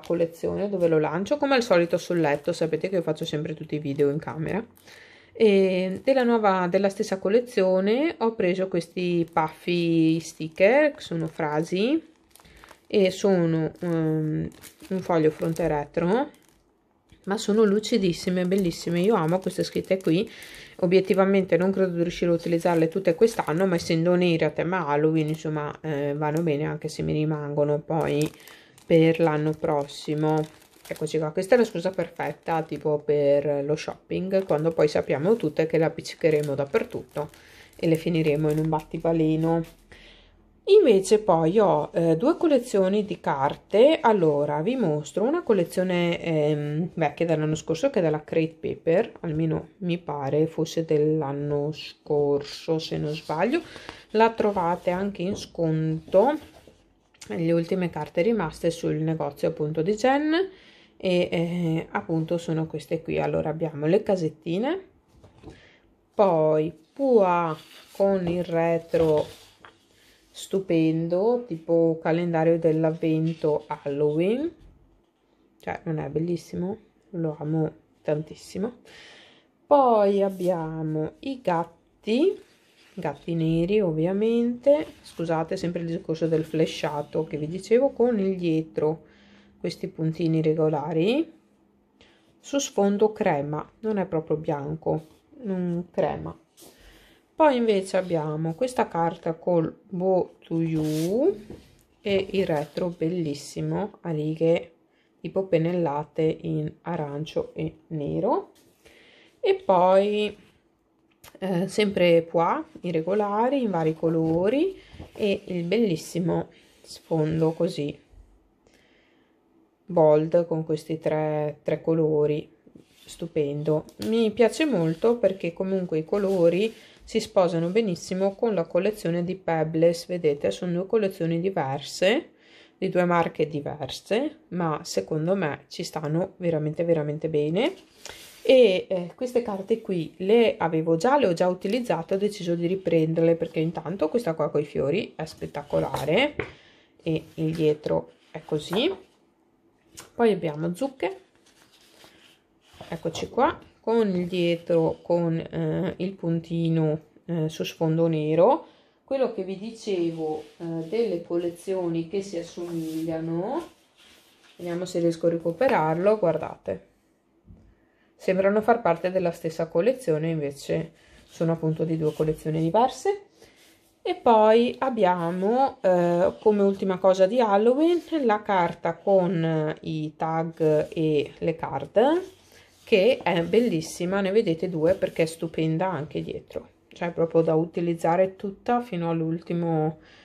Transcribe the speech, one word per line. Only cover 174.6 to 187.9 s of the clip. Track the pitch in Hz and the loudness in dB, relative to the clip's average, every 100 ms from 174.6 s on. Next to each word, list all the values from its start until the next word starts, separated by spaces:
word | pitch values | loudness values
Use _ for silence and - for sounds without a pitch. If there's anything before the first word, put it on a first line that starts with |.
| 240 - | 4 0
abbiamo, | 262 220 185 180 165 180 190 247 269 - | -4 2 2 2 -2 -2 0 2 0 0
eh, | 190 180 175 175 190 - | 2 4 4 2 2 2
come | 220 208 | 0 4
ultima | 196 196 190 185 | 2 0 -2 2
cosa | 190 190 185 | 2 4 4
di | 247 | 4
Halloween | 220 202 226 254 330 349 - 320 240 | 2 4 4 4 2 2 -2 -2 0
la | 208 | 0
carta | 208 190 170 - 170 165 | 0 0 0 -2 -6 -4
con, | - 196 175 170 | 2 4 4 0
eh, | 165 160 151 151 | 0 0 -2 -4
i | - 160 156 - | -6 -6 -6 -6
tag | 160 165 165 160 156 151 - | -2 -2 -4 0 2 2 0
e | 170 156 151 147 - | -2 0 0 -2 -4
le | 170 165 | -4 -4
card, | 139 135 143 202 262 349 381 - _ - _ _ | -6 -8 -2 2 4 2 -4 -16 _ -20 _ _
che | - 226 240 - | 0 4 4 2
è | 175 170 | 0 0
bellissima, | 170 208 202 160 156 - 175 196 | 2 2 2 0 -4 -6 -4 -2
ne | 190 | 2
vedete | 214 202 160 180 | 2 2 -2 -4
due | 170 165 190 | 0 0 2
perché | 180 - | -2 0
è | 165 | -2
stupenda | - 165 - 160 160 185 | -2 -8 -2 -2 0 -2
anche | 165 151 165 | -4 -6 -8
dietro, | 160 - - - - _ _ | -8 -10 -10 -12 -12 _ _
cioè | - 175 | -8 -6
proprio | 165 165 165 | -2 0 2
da | 165 160 | 2 2
utilizzare | 165 - 170 | 0 -2 -4